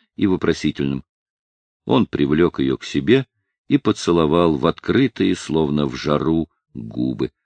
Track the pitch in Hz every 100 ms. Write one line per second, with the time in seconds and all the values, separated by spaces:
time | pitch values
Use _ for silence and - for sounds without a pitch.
0 | _ - 98 90 82 80 76 - 69 69
1 | - _ _ _ _ _ _ _ - 127
2 | 104 - 69 78 87 - 67 64 - 71
3 | 69 131 131 _ _ _ - 139 107 104
4 | - 85 78 85 85 71 78 - - 120
5 | 131 - 95 92 - 78 76 73 71 62
6 | 76 76 80 80 78 _ _ 62 55 -
7 | 64 64 - _